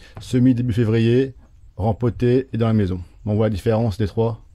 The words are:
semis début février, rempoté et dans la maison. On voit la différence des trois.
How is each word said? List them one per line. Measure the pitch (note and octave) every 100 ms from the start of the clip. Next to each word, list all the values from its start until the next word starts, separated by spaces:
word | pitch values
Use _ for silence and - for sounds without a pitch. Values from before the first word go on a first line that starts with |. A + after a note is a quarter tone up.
| - -
semis | - B2+ B2 A#2
début | B2
février, | G#2+ A2 A2+ A2+ A#2+ C3+ - - - - -
rempoté | G2 G#2 A#2+ - B2 B2 B2+
et | A2+
dans | A2+
la |
maison. | A2 F#2+ F#2 F2+ - G#2+
On | G#2+
voit | A2
la |
différence | G2+ A#2+ A2 A#2 F#2+
des | G#2
trois. | - A2+ A2 -